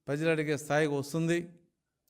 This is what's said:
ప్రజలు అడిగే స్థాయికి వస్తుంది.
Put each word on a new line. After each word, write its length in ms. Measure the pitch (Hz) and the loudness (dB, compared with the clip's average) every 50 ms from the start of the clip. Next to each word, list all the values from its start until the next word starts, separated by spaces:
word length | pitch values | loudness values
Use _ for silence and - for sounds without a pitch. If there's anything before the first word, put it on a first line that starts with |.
| _ - | _ -6
ప్రజలు 220 | 139 147 160 165 | -4 -2 0 2
అడిగే 260 | 165 156 156 147 151 | 2 2 2 0 -2
స్థాయికి 380 | 135 147 - 139 151 160 151 143 | -2 -2 0 2 2 2 2 0
వస్తుంది. 440 | 139 135 - - 165 165 165 170 170 170 175 - - _ _ _ _ _ _ _ _ _ | -2 -4 -2 -2 -2 0 2 0 0 -2 -6 -12 -20 _ _ _ _ _ _ _ _ _